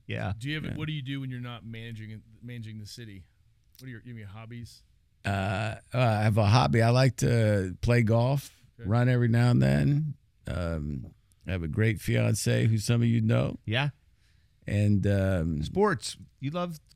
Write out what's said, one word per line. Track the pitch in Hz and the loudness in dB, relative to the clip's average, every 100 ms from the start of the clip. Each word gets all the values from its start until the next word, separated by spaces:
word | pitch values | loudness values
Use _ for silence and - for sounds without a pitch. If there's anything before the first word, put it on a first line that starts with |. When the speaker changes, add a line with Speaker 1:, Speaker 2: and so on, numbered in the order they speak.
Speaker 1:
<laughs> | - | -10
Yeah. | 110 107 110 | -8 -6 -8
Speaker 2:
Do | 135 | -6
you | 156 | -6
have, | |
Speaker 3:
Yeah. | - | -6
Speaker 2:
what | - 156 | -8 -6
do | |
you | 151 | -8
do | 131 139 | -8 -8
when | 131 | -8
you're | 123 | -10
not | 123 117 | -12 -12
managing, | 110 113 117 110 110 107 113 110 | -14 -14 -12 -14 -14 -16 -20 -20
managing | 120 120 113 110 | -16 -14 -12 -14
the | 104 | -16
city? | - 113 95 80 _ _ _ _ - | -16 -18 -18 -20 _ _ _ _ -20
What | 131 | -18
are | |
your, | 113 | -16
you | 123 113 | -16 -16
mean | 101 | -16
hobbies? | 107 113 120 113 - _ _ _ _ | -16 -16 -16 -16 -20 _ _ _ _
Speaker 3:
Uh, | 98 | -4
uh, | 98 98 98 110 110 - | -2 0 -2 -4 -6 -4
I | 120 120 107 | 2 2 4
have | 107 107 | 2 4
a | 101 | 6
hobby. | 123 147 123 | 6 6 4
I | 113 | 4
like | 127 135 - | 6 4 2
to | 139 117 107 101 92 90 | 0 2 2 2 -2 -2
play | 117 120 | 2 4
golf, | 107 117 123 143 - _ - - | 4 4 2 0 -6 _ -20 -10
Speaker 2:
Okay. | 98 | 0
Speaker 3:
run | 120 123 | 2 4
every | 123 120 | 4 4
now | 117 123 | 4 6
and | 123 | 6
then. | 135 143 143 143 151 - _ _ - | 4 4 2 2 -2 -8 _ _ -8
Um, | 90 85 80 73 67 87 _ _ _ - | -4 -4 -4 -4 -8 -10 _ _ _ -8
I | |
have | 92 | -6
a | 82 | -4
great | 71 110 110 | 0 0 0
fiance | - 117 113 107 120 117 120 | -2 0 2 0 0 2 2
who | 110 | 0
some | 101 120 | 0 2
of | 117 | 2
you | 117 | 2
know. | 110 120 139 - | 2 2 0 -6
Speaker 1:
Yeah. | - 120 143 - _ _ _ _ _ _ - | -4 -2 -2 -6 _ _ _ _ _ _ -4
Speaker 3:
And, | 104 104 101 101 | 0 2 2 2
um, | 98 95 92 82 73 | 2 2 0 -2 -2
Speaker 1:
Sports. | 80 185 208 127 - - - - | -4 0 0 0 -6 -14 -20 -10
You | 135 | -8
love | 175 180 156 _ | -6 -8 -10 _